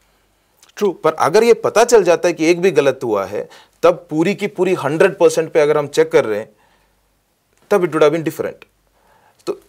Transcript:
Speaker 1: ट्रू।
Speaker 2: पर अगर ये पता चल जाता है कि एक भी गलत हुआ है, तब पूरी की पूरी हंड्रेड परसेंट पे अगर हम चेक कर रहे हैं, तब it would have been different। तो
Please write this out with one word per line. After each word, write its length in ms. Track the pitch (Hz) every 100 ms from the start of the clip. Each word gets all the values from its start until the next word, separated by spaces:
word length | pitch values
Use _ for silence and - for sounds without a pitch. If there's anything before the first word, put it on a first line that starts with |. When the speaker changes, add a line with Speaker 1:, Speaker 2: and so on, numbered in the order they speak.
| _ _ _ _ _ _ _ -
Speaker 1:
ट्रू। 140 | 202
Speaker 2:
पर 220 | - 156
अगर 300 | - 131 190
ये 100 | 233
पता 300 | 226 120 190
चल 200 | 240 233
जाता 240 | 175 165 175
है 60 |
कि 120 | 160 160
एक 160 | 175
भी 100 | 185
गलत 280 | 147 139 127
हुआ 220 | 120 101 95
है, 240 | 107 - - _ _
तब 240 | 165 175 -
पूरी 260 | 156 175 190
की 120 | 202
पूरी 260 | - 185
हंड्रेड 440 | 165 139 160 190 -
परसेंट 340 | 165 160 160
पे 80 | 165
अगर 180 | 147 151
हम 100 | 143
चेक 240 | 156 160
कर 140 | 160 117
रहे 140 | 104
हैं, 100 | 110 _ _ _ _ _ _ _ _ _ _ _ -
तब 100 | 202
it 80 | 175
would 140 | 151
have 120 | 151 165
been 140 | 156
different। 380 | - - - _ _ _ _ _ _ _ _ -
तो 140 | -